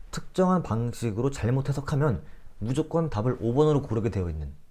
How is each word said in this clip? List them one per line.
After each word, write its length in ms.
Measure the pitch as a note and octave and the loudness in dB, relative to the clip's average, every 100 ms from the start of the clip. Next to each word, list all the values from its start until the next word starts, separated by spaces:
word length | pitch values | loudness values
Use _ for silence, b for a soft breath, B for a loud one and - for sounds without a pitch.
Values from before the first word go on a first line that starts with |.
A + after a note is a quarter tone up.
| B | B
특정한 520 | - - - F#3 F#3 | -10 -6 0 4 4
방식으로 680 | - A2 A#2+ - A#2+ G2+ C3 | 2 -2 -2 -2 -2 0 0
잘못 380 | C3+ G#2+ C3+ C3+ | 0 0 2 0
해석하면 540 | C3+ - C#3+ D3 G2 B B B B | -2 0 2 2 2 B B B B
무조건 520 | G#2+ C3+ D#3 E3 E3 | -4 -2 0 0 0
답을 260 | G#2+ A#2 B2 | 0 0 0
오 140 | A2 | 0
번으로 280 | A#2+ D3+ D3 | 4 4 4
고르게 280 | C#3+ A2 A2 | 2 0 0
되어 180 | F#2+ F2 | 0 -2
있는 240 | D#2 D2 - - | -4 -8 -10 -16